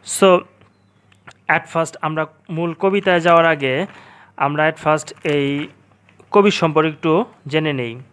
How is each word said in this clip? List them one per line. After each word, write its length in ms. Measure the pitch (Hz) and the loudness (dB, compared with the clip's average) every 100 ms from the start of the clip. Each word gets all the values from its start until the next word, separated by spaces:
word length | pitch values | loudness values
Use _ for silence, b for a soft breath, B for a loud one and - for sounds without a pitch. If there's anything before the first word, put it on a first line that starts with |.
| - - | -10 2
So 120 | 190 180 - _ _ _ _ _ _ _ - - - 160 | 4 4 2 _ _ _ _ _ _ _ -20 -14 -2 -2
at 60 | - | -2
first 200 | 165 160 - 156 | -6 -6 -6 -6
আমরা 160 | 156 156 _ - 165 | -4 -8 _ -10 -6
মূল 160 | 170 160 | -6 -2
কবিতায় 380 | 196 196 190 175 170 | -2 0 0 2 4
যাওয়ার 200 | 170 165 | 4 4
আগে 200 | 156 135 131 190 B B B B - 143 | 0 -2 -2 -4 B B B B -4 -2
আমরা 180 | 147 156 | 0 -2
at 60 | 160 156 | 0 -2
first 220 | 156 151 - 160 147 | -2 -4 -8 -4 -2
এই 120 | 139 143 175 - _ _ _ _ - | 0 -4 -6 -14 _ _ _ _ -2
কবি 180 | 208 202 - | 2 2 2
সম্পর্কে 300 | 165 151 156 147 | 0 0 0 -2
একটু 180 | 165 160 240 - 143 | 0 0 -2 -12 -4
জেনে 220 | 156 156 139 | -2 -2 -4
নেই। 120 | 120 120 135 | -6 -10 -18